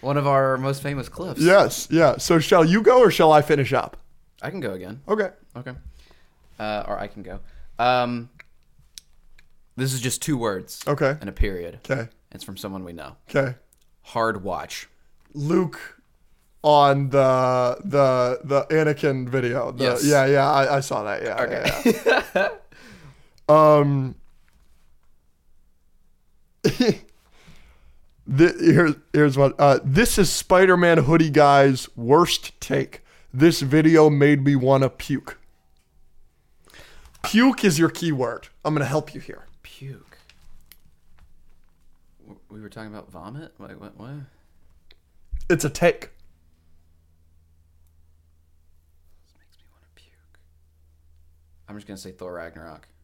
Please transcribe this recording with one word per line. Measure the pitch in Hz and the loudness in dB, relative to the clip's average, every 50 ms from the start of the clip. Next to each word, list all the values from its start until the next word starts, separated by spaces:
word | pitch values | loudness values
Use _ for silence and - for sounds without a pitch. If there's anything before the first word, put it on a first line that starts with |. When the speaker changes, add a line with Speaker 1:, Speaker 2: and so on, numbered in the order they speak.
Speaker 1:
One | - 131 139 147 | -6 -4 -4 -2
of | 139 143 | 0 0
our | 139 135 135 135 131 127 | 0 2 2 0 -2 -4
most | 131 139 139 139 - | -4 -6 -6 -6 -8
famous | 147 143 139 123 - | -10 -8 -8 -10 -12
clips. | - - 175 185 135 - | -12 -12 -12 -12 -6 0
Speaker 2:
Yes, | 151 170 190 202 156 117 - - - - | 2 4 6 6 4 2 -2 -8 -8 -2
yeah. | 143 165 165 143 - - | 0 2 4 4 2 0
So | - - 170 165 | -2 0 2 2
shall | 147 - 208 180 160 | 2 4 4 4 4
you | 160 175 214 220 | 4 2 2 4
go | - 254 254 | 4 6 6
or | 247 202 | 6 4
shall | - - 175 156 | 4 4 4 6
I | 156 151 | 6 6
finish | 143 - 160 139 135 110 135 | 4 2 0 0 0 -2 -2
up? | 120 - - - - - - _ - _ _ _ _ | -4 -4 -6 -12 -18 -20 -20 _ -20 _ _ _ _
Speaker 1:
I | - 123 | -14 -12
can | 170 196 | -12 -10
go | 147 110 95 | -10 -10 -10
again. | 92 90 90 110 135 139 - | -10 -14 -16 -18 -18 -6 -6
Speaker 2:
Okay. | 202 214 202 185 - _ _ _ _ | -4 -4 -4 -6 -8 _ _ _ _
Speaker 1:
Okay. | 127 123 127 127 139 - - - - - _ _ _ _ _ _ _ _ _ - _ | -18 -16 -16 -18 -18 -20 -20 -20 -20 -20 _ _ _ _ _ _ _ _ _ -16 _
Uh, | 110 107 107 104 - - | -8 -8 -6 -6 -6 -8
or | 101 95 | -8 -8
I | 98 104 | -8 -12
can | - 107 95 | -14 -16 -18
go. | 92 92 98 - - - - - - - - | -16 -14 -16 -16 -16 -18 -20 -20 -20 -8 -2
Um, | 117 123 123 127 123 120 123 120 117 123 _ _ - _ _ _ _ _ _ _ _ _ _ - _ _ _ _ _ - - - - _ _ _ _ _ _ - | 0 0 0 0 -2 -4 -6 -10 -12 -16 _ _ -20 _ _ _ _ _ _ _ _ _ _ -20 _ _ _ _ _ -20 -20 -20 -20 _ _ _ _ _ _ -8
this | 127 135 131 | -6 -6 -6
is | 131 | -6
just | 113 127 120 - | -6 -6 -6 -6
two | - - 151 127 | -6 -6 -6 -4
words. | 117 110 98 92 90 - - - - - | -4 -4 -6 -6 -10 -14 -18 -14 -6 -6
Speaker 2:
Okay. | 147 139 160 131 143 156 | -4 -2 -2 -4 -4 -4
Speaker 1:
And | - 101 | -10 -14
a | 95 | -4
period. | - - 104 95 90 87 85 85 - _ - | -2 -2 -2 -2 -8 -12 -14 -16 -18 _ -8
Speaker 2:
Okay. | 135 - 113 117 _ _ _ _ | -8 -8 -8 -12 _ _ _ _
Speaker 1:
It's | _ 98 - | _ -20 -18
from | - 98 95 | -18 -18 -14
someone | - 101 95 95 92 | -14 -12 -12 -12 -14
we | 87 85 | -14 -16
know. | 82 73 67 - _ _ _ - | -18 -18 -18 -20 _ _ _ -6
Speaker 2:
Okay. | 147 135 131 127 _ _ _ _ _ _ _ _ _ | -4 -4 -4 -8 _ _ _ _ _ _ _ _ _
Speaker 1:
Hard | _ - - 120 113 113 110 101 92 | _ -12 -8 -4 -4 -4 -4 -6 -8
watch. | 98 90 76 78 - - - - _ _ _ _ _ _ _ _ _ _ | -8 -10 -10 -10 -12 -16 -16 -18 _ _ _ _ _ _ _ _ _ _
Speaker 2:
Luke | 151 143 151 170 185 185 156 - - - - - _ _ _ _ _ _ _ _ _ _ _ _ _ - | -10 -6 -2 0 0 -2 -2 -6 -14 -20 -20 -20 _ _ _ _ _ _ _ _ _ _ _ _ _ 0
on | 151 147 147 143 143 139 139 139 135 | 2 4 4 4 4 2 0 -2 0
the, | 123 139 135 131 131 127 131 127 127 127 123 123 123 - - | 0 2 2 2 2 2 0 0 0 0 0 -2 -4 -6 -8
the, | 196 131 143 139 131 131 127 123 123 127 123 - | -4 0 0 2 2 2 0 0 -2 -2 -6 -6
the | 127 139 139 127 | -2 -2 -2 -2
Anakin | - 156 156 156 151 147 143 - 151 135 131 127 123 | 0 0 0 0 0 -2 -2 -2 -2 -2 -2 -6 -4
video. | 120 135 123 120 120 135 117 - | -4 -4 -2 -2 -4 -4 -6 -6
The, | 123 123 131 | -6 -4 -4
Speaker 1:
Yes. | 127 120 120 135 | -2 -2 0 0
Speaker 2:
yeah, | 143 147 139 135 | 2 2 2 4
yeah, | 135 143 139 135 139 | 4 2 2 2 2
I, | 151 143 135 127 143 139 | 2 2 2 0 0 -4
I | |
saw | 135 - 135 110 104 | -4 -4 -6 -6 -6
that. | 104 101 - - | -6 -6 -6 -6
Yeah, | 117 104 - | -6 -4 -4
Speaker 1:
Okay. | 127 - - - - - - - - 240 220 226 - | -6 -6 -6 -6 -6 -6 -6 -2 0 0 0 0 0
Speaker 2:
yeah, | - - 262 - - - | 0 0 0 -2 -4 -4
yeah. | 180 196 - 466 | -4 -4 -4 -6
<laughs> | - - _ - - - - - - - 143 - _ - _ _ _ _ - | -12 -20 _ -20 -20 -20 -20 -20 -20 -20 -20 -20 _ -20 _ _ _ _ 4
Um, | 151 156 156 151 151 147 143 143 143 139 131 131 - - - - _ _ _ _ _ _ _ _ _ _ _ _ _ _ _ _ _ _ _ _ _ _ _ _ _ _ _ _ _ _ _ _ _ _ _ _ _ _ _ _ _ _ _ _ _ _ _ | 6 6 8 6 6 4 4 2 0 -2 -4 -6 -10 -14 -20 -20 _ _ _ _ _ _ _ _ _ _ _ _ _ _ _ _ _ _ _ _ _ _ _ _ _ _ _ _ _ _ _ _ _ _ _ _ _ _ _ _ _ _ _ _ _ _ _
<laughs> | - - - 254 226 160 - - - _ _ _ _ _ _ _ - - - - _ _ _ _ - _ _ _ _ _ _ _ - | -4 -2 0 0 0 0 -4 -6 -20 _ _ _ _ _ _ _ -20 -20 -20 -20 _ _ _ _ -20 _ _ _ _ _ _ _ -6
Thi-, | 143 131 165 175 - - 165 170 160 | 2 4 4 4 4 2 2 4 4
here, | 156 175 156 147 - _ _ | 4 4 2 0 -4 _ _
here's | _ 147 151 147 131 135 | _ 2 2 2 4 2
one. | 139 135 - - | 2 2 2 4
Uh, | 143 143 139 - - | 4 4 4 2 0
"This | 135 135 165 233 240 - - | 0 2 2 2 2 2 0
is | 190 - | 0 0
Spider-Man | - - - _ 196 180 190 190 185 175 175 175 165 143 | 0 -6 -2 _ 4 4 6 4 4 4 4 4 4 4
hoodie | 135 127 160 165 160 156 | 2 2 2 2 2 2
guy's | 143 151 147 143 139 139 139 139 135 123 - - - - | 4 4 6 6 6 6 6 4 2 0 -6 -12 -14 -10
worst | 117 117 135 160 175 165 - - - - - _ | 0 2 4 4 4 4 0 -6 -8 -12 -16 _
take. | - - - 135 135 - - - - _ _ _ - - - | -8 -6 -4 -4 -4 -6 -12 -20 -20 _ _ _ -20 -12 -2
This | 123 143 170 160 - | 4 4 4 4 2
video | 143 135 135 156 156 156 165 160 156 156 | -2 0 2 2 4 6 6 6 6 6
made | 147 139 143 147 147 139 135 | 4 4 4 2 2 2 2
me | 143 143 | 0 0
wanna | 135 123 131 135 135 135 127 | 0 2 2 2 2 2 -2
puke." | - _ - - 147 127 - - - _ - - _ _ _ _ _ _ _ _ _ _ - _ _ - - _ _ _ _ _ _ _ _ _ _ - - - - - - - _ - | -4 _ -10 -8 -8 -8 -8 -12 -20 _ -20 -20 _ _ _ _ _ _ _ _ _ _ -20 _ _ -20 -20 _ _ _ _ _ _ _ _ _ _ -20 -20 -20 -20 -20 -20 -20 _ -10
Puke | - - - 214 247 269 247 - - | -10 -2 2 2 4 4 2 2 0
is | 202 160 143 | 0 2 2
your | 165 156 | 0 0
key | - - - 165 | -2 -4 -6 -4
word. | 151 135 127 117 117 - - - _ _ _ | -4 -4 -4 -6 -6 -10 -16 -20 _ _ _
I'm | 143 156 | -4 -4
gonna | 156 139 | -4 -4
help | 117 139 156 147 - - | -4 -4 -6 -6 -6 -16
you | - | -18
here. | - - - - - - - _ | -16 -16 -20 -20 -20 -20 -20 _
Speaker 1:
Puke. | _ - - - 135 139 131 98 _ _ - _ _ _ _ _ - - - - - _ - - _ - _ _ _ _ - - - _ - - _ - - _ _ _ _ _ _ - - _ _ _ _ _ | _ -20 -20 -20 -18 -18 -18 -20 _ _ -20 _ _ _ _ _ -20 -20 -20 -20 -20 _ -20 -20 _ -20 _ _ _ _ -20 -20 -20 _ -20 -20 _ -20 -20 _ _ _ _ _ _ -20 -20 _ _ _ _ _
W-, | _ - 101 _ _ _ | _ -20 -20 _ _ _
we | 101 107 | -20 -20
were | 107 101 | -20 -20
talking | - 113 110 110 104 | -20 -18 -18 -18 -18
about | 107 - - | -20 -20 -20
vomit? | - 85 82 101 117 143 165 - _ _ | -20 -20 -20 -18 -18 -18 -20 -20 _ _
Like, | 98 - - - | -20 -20 -20 -20
what, | - 104 - - | -20 -20 -20 -20
what? | 104 120 139 147 139 - _ _ _ _ _ _ _ _ _ _ _ _ - _ _ _ _ _ - _ - - - - | -20 -18 -18 -18 -18 -20 _ _ _ _ _ _ _ _ _ _ _ _ -20 _ _ _ _ _ -18 _ -10 -10 -2 -2
Speaker 2:
It's | 180 - - | -2 -2 -2
a | 147 | -6
take. | - - 175 175 156 - - - - - - - _ _ _ _ _ _ _ _ _ _ _ _ _ _ _ _ _ _ _ _ _ _ _ _ _ _ _ _ _ _ _ _ _ _ _ _ _ _ _ _ _ _ _ _ _ _ _ _ _ _ _ _ _ _ _ _ _ _ _ | -6 -2 -2 -2 -2 -2 -10 -20 -20 -20 -20 -20 _ _ _ _ _ _ _ _ _ _ _ _ _ _ _ _ _ _ _ _ _ _ _ _ _ _ _ _ _ _ _ _ _ _ _ _ _ _ _ _ _ _ _ _ _ _ _ _ _ _ _ _ _ _ _ _ _ _ _
Speaker 1:
This | _ _ _ | _ _ _
makes | _ _ _ _ | _ _ _ _
me | _ _ | _ _
wanna | _ _ _ _ _ | _ _ _ _ _
puke. | _ _ _ _ _ _ _ _ _ _ _ _ _ _ _ _ _ _ _ _ _ _ _ _ _ _ _ _ _ _ _ _ _ _ _ | _ _ _ _ _ _ _ _ _ _ _ _ _ _ _ _ _ _ _ _ _ _ _ _ _ _ _ _ _ _ _ _ _ _ _
I'm | 104 | -20
just | 104 104 - | -20 -18 -20
gonna | 101 92 | -20 -18
say | - 95 | -18 -20
Thor | 92 _ 92 92 90 | -20 _ -18 -16 -14
Ragnarok. | 87 82 85 80 78 80 82 78 - _ _ _ _ | -14 -16 -16 -18 -20 -20 -20 -20 -20 _ _ _ _